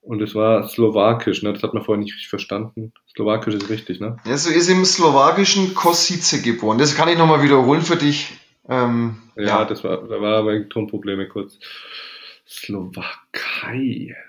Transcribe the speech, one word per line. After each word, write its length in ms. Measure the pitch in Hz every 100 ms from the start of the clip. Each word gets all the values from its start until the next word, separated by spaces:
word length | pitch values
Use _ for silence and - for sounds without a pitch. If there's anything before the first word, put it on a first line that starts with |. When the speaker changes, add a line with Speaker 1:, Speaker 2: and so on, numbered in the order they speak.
Speaker 1:
Und 200 | - 110
es 120 | 107
war 320 | 110 110 110 107
slowakisch, 760 | - 113 107 104 117 - 92
ne? 100 | 104
Das 100 | 101
hat 120 | -
man 100 | 104
vorher 180 | 110 104
nicht 120 | 104
richtig 160 | - -
verstanden. 640 | 98 - 101 113 - 110 _ _
Slowakisch 400 | - 107 110 113
ist 140 | 104 104
richtig, 320 | 107 - 90
ne? 160 | 104 120
Speaker 2:
Ja, 140 | 107 143
so 100 | 165
ist 200 | 160 175
im 160 | 185 185
slowakischen 880 | - 165 139 143 180 190 196 185
Kosice 680 | - 170 - - 175 - 143
geboren. 380 | 120 113 107 113
Das 180 | 147 143
kann 140 | 160
ich 80 | 170
nochmal 240 | 165 151
wiederholen 400 | 143 139 123 156
für 140 | 165 170
dich. 360 | 147 147 - - _ _ -
Ähm, 540 | 127 120 117 117 110 _ -
Speaker 1:
Ja, 60 |
Speaker 2:
ja. 220 | 104 104 110
Speaker 1:
das 180 | 107
war, 140 | 110 -
da 200 | - 107
war 160 | 104 110
aber 280 | 107 107 101
Tonprobleme 640 | 117 104 104 104 98 95
kurz. 300 | 104 98 _ - - - - - - - - _
Slowakei. 1700 | - - 101 92 - - - _ - - - - 123 269 - - -